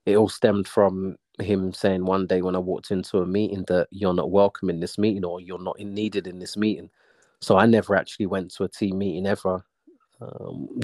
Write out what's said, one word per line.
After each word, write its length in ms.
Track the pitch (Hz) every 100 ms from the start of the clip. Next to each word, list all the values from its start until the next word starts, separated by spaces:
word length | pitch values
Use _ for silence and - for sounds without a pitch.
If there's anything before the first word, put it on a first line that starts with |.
| -
it 100 | 104
all 120 | 107
stemmed 380 | - 113 101 95
from 500 | - 98 95 95 - _ -
him 320 | 101 98 95
saying 320 | 90 101 92
one 220 | 92 95 90
day 160 | 92
when 140 | 90 92
I 20 |
walked 320 | 92 87 -
into 280 | 95 90 98
a 80 | 90
meeting 380 | 98 107 98 90
that, 180 | 90 85
"You're 240 | 95 95
not 160 | 87 76
welcome 400 | 98 101 - 95
in 100 | 82
this 180 | 87 -
meeting," 260 | 107 98
or, 160 | 87 90
"You're 220 | 90 87
not 160 | 90 -
in-, 160 | 101
needed 320 | 101 107 98 90
in 140 | 90
this 160 | 90 104
meeting." 340 | 107 95 90 _ _ _ _ _
So 160 | - 98
I 100 | 113
never 280 | 110 -
actually 320 | 95 - - 98
went 240 | 98 87
to 100 | -
a 40 | 95
team 300 | - 101 95
meeting 260 | 98 82
ever, 400 | 98 101 92 92 - _ _ 349 _ -
um, 480 | - - - - - -